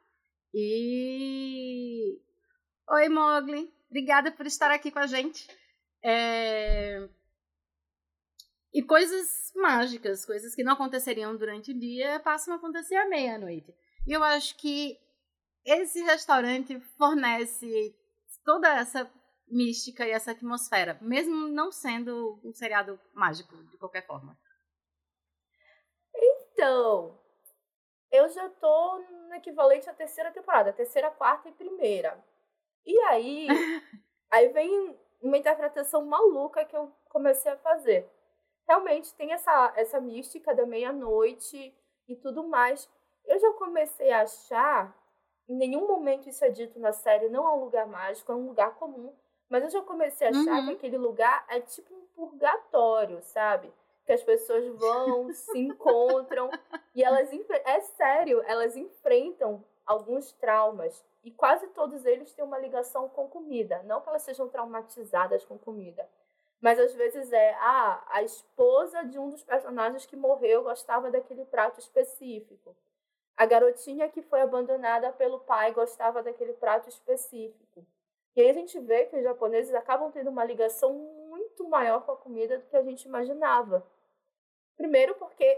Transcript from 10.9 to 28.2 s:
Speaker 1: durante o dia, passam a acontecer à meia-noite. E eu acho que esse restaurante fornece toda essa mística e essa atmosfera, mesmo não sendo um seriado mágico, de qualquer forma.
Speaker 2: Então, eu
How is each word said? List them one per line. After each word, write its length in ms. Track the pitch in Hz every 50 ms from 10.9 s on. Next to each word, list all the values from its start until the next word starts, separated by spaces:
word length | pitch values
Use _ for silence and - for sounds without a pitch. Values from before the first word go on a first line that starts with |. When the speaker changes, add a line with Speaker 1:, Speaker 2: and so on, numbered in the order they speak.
| 254 254 254 262 226 214 214 214 220
Speaker 1:
durante 340 | 214 214 214 208 214 214 269
o 60 | 262 247
dia, 420 | 233 240 240 247 269 285 294 302
passam 340 | 302 320 302 302 - 349 339
a 20 | 330
acontecer 360 | 330 330 311 339 320 - 370
à 120 | 381 415 403
meia-noite. 680 | 359 294 262 247 220 214 196 175 170 160 - - _ _ _ _ _ - -
E 60 | 269
eu 100 | 302 311
acho 340 | 302 302 294 294 285 - - -
que 400 | - 294 285 285 294 277 - _ _ _ _ _ _ _ _ _ _ _ _ _ _
esse 360 | 254 294 349 381 311 - 349
restaurante 760 | 339 339 311 320 - - 285 254 240 247 254 254 269 262 262 254 - - _
fornece 1000 | _ 294 285 311 285 262 240 233 233 240 233 - - 240 233 220 220 214 214 - _ _ _ _ _ _ _ - - _
toda 240 | 294 311 359 330 320 294 247
essa 320 | 247 240 - 262 247 - _ _ _ _ _ _ _ _
mística 580 | 240 247 247 233 233 - - 254 247 - 240
e 40 | 226
essa 200 | 220 220 220 240
atmosfera, 680 | 226 226 240 240 240 240 - - 226 196 175 170 156 139
mesmo 480 | 220 226 247 277 330 330 330 311 311 302
não 240 | 294 294 311 381
sendo 680 | 370 - - 262 233 233 240 240 240 233 233 220 214 214 240
um 80 | 233
seriado 480 | 226 - 240 220 214 208 202 196 196 190 _ _
mágico, 440 | _ 202 196 170 156 165 175 _ 165 165 160
de 120 | 165 - _
qualquer 280 | 190 180 180 185 180
forma. 320 | - 143 139 135 143 156 _ _ _ _ _ _ _ _ _ _ _ _ _ _ _ _ _ _ _ _ _ _ _ _ _ _ _ _ _ _ _ _ _ _ _ -
Speaker 2:
Então, 1040 | 480 466 494 571 - - _ _ - 330 269 254 247 240 220 208 185 170 165 - _ _ _ _ _ _ - _ _ _ _ _ _ _ _ _ _ _ _
eu 180 | - 269